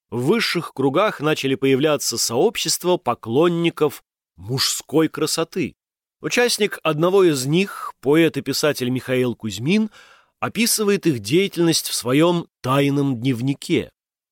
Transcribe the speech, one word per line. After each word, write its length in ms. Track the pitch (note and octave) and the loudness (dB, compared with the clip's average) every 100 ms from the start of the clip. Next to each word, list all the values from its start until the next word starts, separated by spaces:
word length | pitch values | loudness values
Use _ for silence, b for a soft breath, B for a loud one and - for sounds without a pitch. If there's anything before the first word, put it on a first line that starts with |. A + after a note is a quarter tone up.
| _ | _
В 140 | A#2 | -4
высших 500 | B2+ A3+ - F3 D#3 | 0 0 0 -4 -6
кругах 480 | - C3+ C3 G#3+ - | -2 0 2 0 0
начали 320 | D3 D#3 C#3 | -2 -2 -2
появляться 640 | C3+ C3+ C3 D3+ C#3+ - A2+ | 0 2 2 2 0 -2 -4
сообщества 800 | - A#2+ G3 - E3 - F3 F3+ | -2 2 0 0 -4 -2 0 0
поклонников 1080 | - A#2 - A#2+ F3 E3+ E3+ - D3+ - _ _ _ - | 0 -4 -2 2 2 2 0 0 -2 -2 _ _ _ -20
мужской 720 | F#2 C3 - - - D#3 D#3+ | -8 -4 -2 -4 -2 0 0
красоты. 680 | - D#3 - E3 - C#3+ - _ _ _ _ | -2 -4 -2 -4 -4 -6 -8 _ _ _ _
Участник 580 | D#3 F#3+ A#3+ - G#3 - | -4 0 0 0 -2 -2
одного 420 | - D3+ E3+ G3 F#3 | -4 0 2 4 4
из 200 | C#3+ C3 | 2 0
них, 480 | D#3+ G3 - - - | 0 0 -4 -12 -6
поэт 380 | B2 D#3 E3 C#3+ | 0 2 2 0
и 40 | |
писатель 480 | B2 C3+ D3+ C#3 B2 | -4 -2 0 0 -2
Михаил 460 | B2+ - B2+ B2+ A2+ | -4 -2 0 0 -2
Кузьмин, 560 | A2 G2 B2 G#3 G#3+ b b b b _ | -8 -6 0 0 0 b b b b _
описывает 640 | A#2+ - A3+ - G#3 G3+ F3 | -6 -2 -2 0 0 2 0
их 140 | B2+ | -2
деятельность 720 | G2 D#3 G3 D#3+ E3+ D#3 - | 0 0 0 2 2 2 -2
в 40 | |
своем 540 | - A#2 C3+ E3 F3 - _ | -6 0 2 4 2 -4 _
«Тайном 580 | B2+ C3+ C#3+ C#3 C#3 B2 | -2 0 2 0 0 -2
дневнике», 720 | B2 A#2+ C3 C#3 - D3 E2+ _ _ _ _ | -2 -2 -2 -4 -2 -2 -2 _ _ _ _